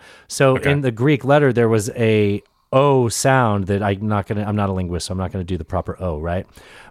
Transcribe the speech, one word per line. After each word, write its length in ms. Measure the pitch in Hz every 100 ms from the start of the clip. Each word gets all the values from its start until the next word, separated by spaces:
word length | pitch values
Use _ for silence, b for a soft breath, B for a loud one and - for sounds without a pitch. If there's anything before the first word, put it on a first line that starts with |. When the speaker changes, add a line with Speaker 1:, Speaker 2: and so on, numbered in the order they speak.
| B B B
Speaker 1:
So 300 | - 135 131
Speaker 2:
Okay. 140 | 143
Speaker 1:
in 100 | 143
the 100 | 135
Greek 320 | 110 135 147
letter, 300 | 131 147 143
there 160 | 117 113
was 200 | 110 104
a 500 | - 113 107 104 101 - _ _
O 360 | 135 143 135 120
sound 580 | - 139 131 117 104 92
that 160 | 101
I'm 240 | 104 98 107
not 180 | 104 95
gonna, 160 | 104
I'm 120 | 104 104
not 140 | 98
a 40 |
linguist, 340 | 92 90 87 -
so 40 |
I'm 60 | 95
not 120 | 90
gonna 120 | 95
do 140 | 87 90
the 60 | 80
proper 300 | 92 - -
O, 180 | 90 76
right? 280 | 82 90 - B B B B